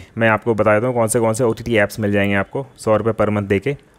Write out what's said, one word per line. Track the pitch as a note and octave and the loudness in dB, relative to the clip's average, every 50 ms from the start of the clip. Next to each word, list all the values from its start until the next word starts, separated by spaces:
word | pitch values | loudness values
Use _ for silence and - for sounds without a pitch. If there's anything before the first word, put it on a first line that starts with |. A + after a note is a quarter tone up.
| F#2 - - A2+ | -10 -12 -6 -2
मैं | A2+ A2+ | 0 2
आपको | A2 G#2+ - A#2+ A2 | 2 0 0 -2 0
बता | G2+ G#2 A2 G#2+ | 2 2 2 2
देता | G#2 A#2+ B2+ | 2 0 0
हूँ | A#2+ | 0
कौन | A#2+ A2+ G#2 | 0 0 0
से | - B2 | 0 0
कौन | A2+ A2 A2 | 0 0 0
से | A2+ C3 | 0 0
ओटीटी | A2+ A2+ - A#2 A#2+ A#2 G#2 | 0 0 -2 -4 -2 0 2
ऐप्स | G#2 G2+ - - | 0 0 -2 -4
मिल | G#2+ G#2 | -2 0
जाएंगे | G2+ G2+ G2+ G2+ G2+ | 0 0 0 0 0
आपको | G2+ G2 - - C#3 C3+ - - - | -2 -4 -4 -6 -10 -10 -10 -16 -6
सौ | - A2+ G#2+ G#2 | 0 0 0 2
रुपये | G#2+ A2+ G#2+ | 2 -2 0
per | - G#2+ G#2+ | 0 0 0
month | G#2+ G#2 G2+ G2 | 0 -2 0 0
देके। | G#2 F#2+ - C#3 C#3+ - - _ _ | -2 -2 0 -4 -6 -6 -12 _ _